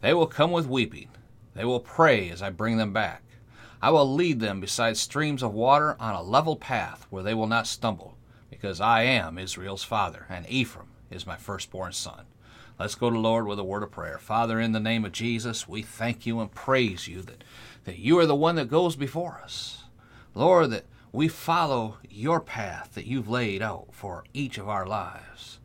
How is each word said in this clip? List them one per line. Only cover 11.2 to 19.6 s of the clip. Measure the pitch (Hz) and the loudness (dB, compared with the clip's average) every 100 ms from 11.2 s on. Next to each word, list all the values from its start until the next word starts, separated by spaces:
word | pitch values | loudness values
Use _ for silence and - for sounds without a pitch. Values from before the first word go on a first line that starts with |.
| 90 | -12
my | 78 | -12
firstborn | - 95 - - 92 | -8 -10 -8 -8 -8
son." | - - - - _ - - - - | -8 -10 -14 -20 _ -20 -20 -20 -8
Let's | 101 - | -8 -2
go | 120 | 0
to | 117 | 2
Lord | 113 113 107 | 2 2 0
with | 101 | -4
a | |
word | 95 101 | -4 -4
of | 104 | -6
prayer. | - 80 - | -8 -10 -10
Father, | - 110 117 113 | -4 0 2 0
in | 113 | 0
the | 110 | 0
name | 110 113 107 | 0 0 -2
of | |
Jesus, | - 117 117 120 107 - | -2 -2 -2 -4 -8 -8
we | 107 | -10
thank | 104 - 113 113 - | -10 -6 -4 -4 -4
you | 113 | -4
and | 107 | -4
praise | - - 131 120 90 - | -8 2 2 2 -2 -10
you | 92 | -12
that, | 90 - - - - - - | -14 -18 -20 -20 -20 -16 -14
that | 85 | -6
you | 101 170 | 4 6
are | 165 | 6
the | 143 | 6
one | 156 139 | 4 2
that | 127 | 2
goes | 151 180 139 | 2 2 0
before | 139 156 175 - | -6 -6 -8 -10
us. | - - | -14 -12